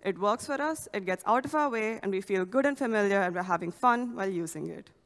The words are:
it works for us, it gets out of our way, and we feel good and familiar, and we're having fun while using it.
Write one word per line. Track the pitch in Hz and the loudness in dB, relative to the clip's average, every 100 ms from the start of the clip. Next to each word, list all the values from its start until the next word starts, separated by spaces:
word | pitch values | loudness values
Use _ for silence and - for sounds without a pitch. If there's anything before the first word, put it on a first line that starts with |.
it | 190 170 | -4 0
works | 202 226 - | 2 0 -2
for | 277 | -2
us, | 294 320 - | -2 -4 -6
it | 208 185 | -6 -4
gets | 185 - | -2 2
out | 240 277 | 2 2
of | 302 | 0
our | 294 | 0
way, | 233 214 226 | 0 -2 -2
and | - | -4
we | 190 | -4
feel | 196 190 185 | 0 0 2
good | 247 277 | 2 2
and | 277 | 2
familiar, | 247 220 202 196 | 0 2 4 4
and | 180 175 | 2 0
we're | 185 | 0
having | 170 170 | 0 -2
fun | - 247 240 247 233 | 2 4 4 0 -4
while | 196 | -4
using | 180 165 156 156 | -2 -4 -6 -8
it. | 156 - _ | -10 -14 _